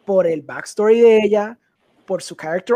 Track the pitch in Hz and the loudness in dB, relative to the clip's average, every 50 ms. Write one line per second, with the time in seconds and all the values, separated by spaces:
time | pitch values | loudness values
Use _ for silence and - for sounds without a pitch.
0 | _ 202 196 185 175 165 165 151 143 135 123 135 - - - - 208 220 226 233 | _ -4 -2 0 0 0 -2 -6 -10 -14 -16 -16 -16 -12 -8 -4 0 2 2 4
1 | 233 226 220 220 214 208 208 208 208 220 240 _ _ _ _ _ _ _ _ _ | 4 4 4 4 4 2 2 0 0 -4 -10 _ _ _ _ _ _ _ _ _
2 | _ - 190 165 - - 170 - - 156 165 185 - - 240 | _ -8 -8 -8 -8 -10 -16 -14 -10 -8 -8 -6 -4 -4 -2